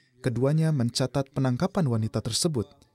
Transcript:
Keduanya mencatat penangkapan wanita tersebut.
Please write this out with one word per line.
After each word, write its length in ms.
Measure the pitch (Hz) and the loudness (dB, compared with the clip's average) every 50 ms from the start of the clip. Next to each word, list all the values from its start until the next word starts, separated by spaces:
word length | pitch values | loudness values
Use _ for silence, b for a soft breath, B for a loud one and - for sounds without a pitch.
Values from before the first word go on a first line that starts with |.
| b b b _ - | b b b _ -4
Keduanya 480 | 131 117 117 127 135 151 156 160 160 160 | -4 -2 0 0 2 2 2 2 2 2
mencatat 560 | 139 117 117 - - 135 127 - 143 135 - - | 2 0 0 0 0 -2 -2 0 -2 -4 -4 -2
penangkapan 480 | 147 135 131 123 123 175 190 - 208 175 | -2 0 0 0 0 -2 -2 -2 0 0
wanita 400 | 135 117 113 110 107 - 110 - | 0 0 0 -2 -2 -2 -4 -4
tersebut. 400 | 120 107 - - 175 156 123 98 - - _ - _ _ | -2 -2 -2 -2 -2 -2 -2 -4 -6 -8 _ -20 _ _